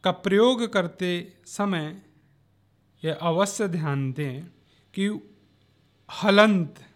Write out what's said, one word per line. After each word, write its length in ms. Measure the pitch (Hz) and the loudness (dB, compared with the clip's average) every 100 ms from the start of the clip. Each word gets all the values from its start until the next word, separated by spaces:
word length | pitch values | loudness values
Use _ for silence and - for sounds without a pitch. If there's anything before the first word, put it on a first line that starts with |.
का 80 | 185 | -2
प्रयोग 600 | 180 196 196 240 247 233 | -2 0 4 4 2 -2
करते 640 | 202 175 - 180 175 170 - - | -2 -2 -4 -6 -6 -8 -20 -16
समय 560 | - 202 175 151 185 _ _ _ _ _ _ _ _ _ _ 160 | -4 -2 -2 -6 -12 _ _ _ _ _ _ _ _ _ _ -8
यह 140 | 151 | -4
अवश्य 460 | 170 165 196 - 208 | -2 0 0 0 -4
ध्यान 460 | 170 156 139 135 | -2 -2 -2 -4
दें 300 | 131 143 131 175 _ _ _ _ | -4 -8 -8 -14 _ _ _ _
कि 140 | - 202 214 - _ _ _ _ _ _ _ - - | -4 -4 -4 -12 _ _ _ _ _ _ _ -18 -2
हलंत 640 | 208 202 214 196 151 - - | 4 6 6 4 0 -8 -20